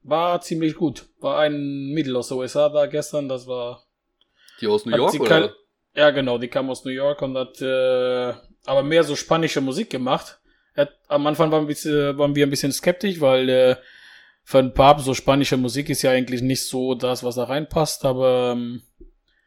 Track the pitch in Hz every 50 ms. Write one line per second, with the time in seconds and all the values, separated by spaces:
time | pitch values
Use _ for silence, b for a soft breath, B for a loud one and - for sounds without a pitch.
0 | _ 123 147 165 170 - 180 175 - - 180 160 160 156 147 - 180 143 117 -
1 | - _ _ _ - 139 143 147 151 151 147 147 143 139 139 139 139 139 147 160
2 | 147 135 123 123 120 - 135 127 127 120 - 147 147 147 147 147 143 139 147 151
3 | 143 - - 147 143 131 131 123 123 127 123 123 120 120 123 - _ _ _ _
4 | _ _ _ _ _ _ b b b b b - 113 104 104 104 - 120 117 117
5 | 139 - 151 147 131 110 160 160 - - - - _ _ _ _ _ _ _ 143
6 | 151 147 135 139 135 123 120 117 123 120 - 139 131 135 127 - - 131 131 131
7 | 139 143 147 - 143 135 131 131 127 127 - - 139 131 131 131 127 127 127 127
8 | 127 127 123 123 123 123 117 - - - _ _ _ - 139 139 139 143 160 170
9 | 156 147 143 - - - 170 160 165 147 - 147 135 135 131 180 226 - - 127
10 | 127 127 151 170 - - - _ _ _ _ _ _ _ _ - 143 - - _
11 | _ - 147 143 143 151 151 156 165 156 156 156 151 147 147 - - 156 147 147
12 | 143 143 139 139 147 143 143 143 143 139 143 - - 139 127 - - 175 175 -
13 | - 202 180 165 147 131 131 131 131 127 127 127 127 127 127 B B B B B
14 | B B B B B B B B B - - 135 131 127 - - 135 143 147 147
15 | 127 135 127 - - 135 139 143 135 - 139 131 127 123 117 139 143 151 135 -
16 | - 131 127 127 127 123 127 120 123 131 131 - - - - 131 131 131 127 117
17 | 127 123 127 - 123 120 120 127 120 117 135 151 285 - - 170 151 147 - -
18 | - 135 127 127 131 127 127 123 123 123 120 120 120 120 123 117 - _ _ _
19 | - - _ _ _ _ _ _ _